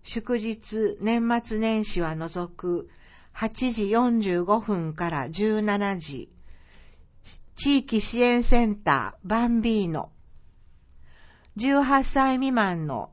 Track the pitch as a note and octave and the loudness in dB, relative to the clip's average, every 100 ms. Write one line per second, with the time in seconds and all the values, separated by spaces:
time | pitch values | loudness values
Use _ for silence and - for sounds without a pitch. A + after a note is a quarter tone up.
0 | - A#3+ A3 A#3+ A3 A3 - G#3+ G#3+ - | -10 -8 -4 -4 -4 -8 -8 -2 -2 0
1 | G#3 A#3 A#3 A#3+ A#3 G#3+ A3 A3 G#3+ - | -2 0 0 0 -2 -2 0 0 0 -2
2 | E3+ D#3+ E3 F3+ F3 - F3+ F3 - - | -2 -4 -8 -6 -8 -6 -4 -4 -6 -16
3 | - - - - A3 - B3+ A3 G3 A3+ | -20 -20 -20 -6 -6 -2 -4 -2 0 2
4 | B3 A#3 G3+ F3 F3 G#3+ G#3+ G3 D#3+ D#3 | 2 2 0 0 2 0 0 -4 -4 -4
5 | E3+ D#3 B2+ E3 G#3+ G#3+ G#3+ G3+ G3+ G3 | -4 -4 -6 -2 0 0 0 0 0 -4
6 | D3+ C3+ - - - - - - - - | -8 -12 -14 -18 -20 -20 -20 -20 -20 -20
7 | - - - - - - C#4 C#4 C#4 A3 | -20 -20 -20 -20 -18 -4 2 2 2 -2
8 | - A#3 B3 A#3+ A#3 A#3+ A#3 G#3 - C#3 | 0 2 2 4 6 6 6 0 0 0
9 | G#2 - F3+ A3 A#3+ A#3 A3+ G#3+ F#3 D#3 | 0 -8 -4 0 2 2 2 0 0 -2
10 | - - - - - - - - - - | -8 -14 -20 -20 -20 -20 -20 -20 -20 -20
11 | - - - - - - B3 C#4 C4+ C#4 | -20 -20 -20 -20 -18 -4 2 4 4 4
12 | C4 C#4 C4+ C4 C4+ B3 G3 F3 D3+ A#2+ | 4 2 2 2 0 2 0 0 -4 -6
13 | - | -8